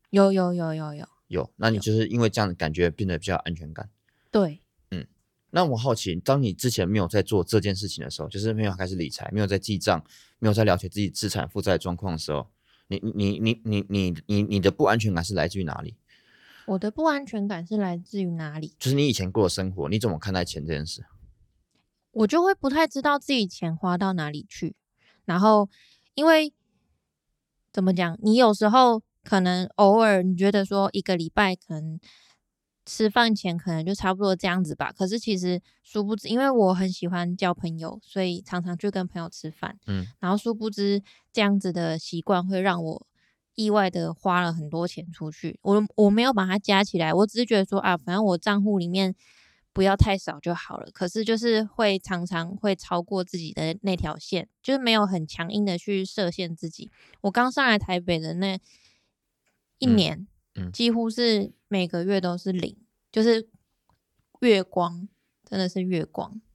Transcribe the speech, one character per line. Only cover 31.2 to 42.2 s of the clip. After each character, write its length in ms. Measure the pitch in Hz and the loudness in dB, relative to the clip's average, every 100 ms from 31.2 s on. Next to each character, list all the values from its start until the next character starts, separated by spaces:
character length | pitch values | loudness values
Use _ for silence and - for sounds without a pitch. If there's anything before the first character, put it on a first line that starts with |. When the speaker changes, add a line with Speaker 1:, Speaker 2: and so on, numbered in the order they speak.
| 160 | -2
Speaker 1:
拜 260 | - 196 185 | 0 0 -2
可 180 | - | -8
能 260 | 156 160 160 - _ _ _ _ _ _ _ - | -8 -8 -10 -14 _ _ _ _ _ _ _ -10
吃 240 | - 214 | 0 2
饭 260 | 247 233 214 | 4 4 2
钱 220 | 180 170 | -2 -4
可 140 | 180 | -4
能 120 | 160 | -2
就 100 | 165 | -2
差 200 | 202 190 | -2 -2
不 80 | 190 | 0
多 140 | 196 180 | 0 0
这 120 | 185 | 0
样 160 | 185 | 0
子 120 | 156 - | -2 -4
吧， 180 | 143 - | -6 -4
可 120 | 185 | -4
是 100 | 226 | -2
其 200 | 226 190 | -2 -2
实 240 | 180 180 - _ | 0 -2 -6 _
殊 200 | _ 214 | _ -4
不 120 | 202 220 | -4 -4
知， 120 | - | -2
因 100 | 233 | 0
为 120 | 269 | 2
我 240 | 240 190 | 4 4
很 160 | 185 190 | 2 -2
喜 180 | 185 208 | -2 -4
欢 280 | 180 175 180 | -2 -2 -2
交 180 | 180 | -2
朋 260 | 175 170 160 | -2 -6 -6
友， 200 | 160 214 | -10 -12
所 180 | - 196 | -8 -4
以 200 | 185 175 | -4 -4
常 220 | - 180 | -6 -6
常 140 | 175 175 | -6 -4
去 120 | 208 | -4
跟 160 | 190 180 | -2 -4
朋 140 | 175 | -6
友 60 | 165 | -10
吃 220 | - 156 | -10 -14
饭。 280 | - - - - | -10 -12 -10 -6
Speaker 2:
嗯。 180 | 95 98 - | -6 -6 -6
Speaker 1:
然 120 | 185 | -2
后 60 | 208 | 0
殊 160 | 233 | -2
不 160 | 220 214 | -4 -4
知 320 | 208 202 202 - _ _ | -2 0 0 -4 _ _
这 80 | - | 0
样 180 | 202 202 | 2 2
子 140 | 180 | 0
的 240 | 170 165 160 | -2 -2 -4
习 240 | - 165 | -6 -6